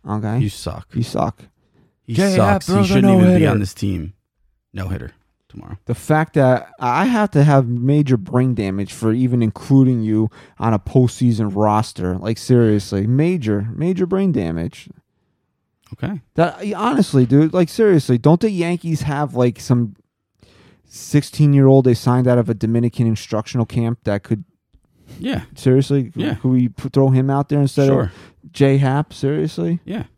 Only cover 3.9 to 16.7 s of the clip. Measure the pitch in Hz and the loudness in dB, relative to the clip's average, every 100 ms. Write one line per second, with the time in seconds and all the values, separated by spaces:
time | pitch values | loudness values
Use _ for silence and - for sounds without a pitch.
3.9 | 90 82 - _ _ _ _ _ 95 92 | -4 -8 -14 _ _ _ _ _ -12 -8
4.9 | 87 60 _ _ _ _ - - 95 - | -8 -10 _ _ _ _ -20 -18 -16 -8
5.9 | 120 - 156 160 151 131 127 - _ 123 | -8 -2 0 0 2 2 2 -4 _ -4
6.9 | 127 208 233 208 147 147 139 120 120 123 | 0 0 0 0 4 4 4 2 -2 0
7.9 | 147 143 123 92 123 131 117 98 98 95 | 2 2 0 0 0 0 -2 -4 -4 -8
8.9 | - 113 117 127 123 113 - - 135 131 | -4 -2 0 0 0 -2 -4 2 4 4
9.9 | 123 110 107 110 - - _ 113 107 - | 2 0 0 -2 -6 -20 _ -2 -2 0
10.9 | 135 123 - 123 110 107 98 104 107 - | 2 2 0 -2 0 -2 0 2 2 -2
11.9 | - 90 92 101 113 - 123 113 104 - | -6 -6 -4 -6 -8 0 2 4 0 -2
12.9 | 98 104 131 160 180 110 101 110 - 165 | -4 0 0 0 -2 -2 -2 -4 -4 -4
13.9 | 185 180 190 196 131 85 82 85 - - | -2 -2 -2 -2 -2 -4 -6 -8 -12 -20
14.9 | - _ _ _ _ _ _ _ _ _ | -20 _ _ _ _ _ _ _ _ _
15.9 | - 131 196 _ - 170 156 202 | -12 -10 -10 _ -2 -2 -2 -8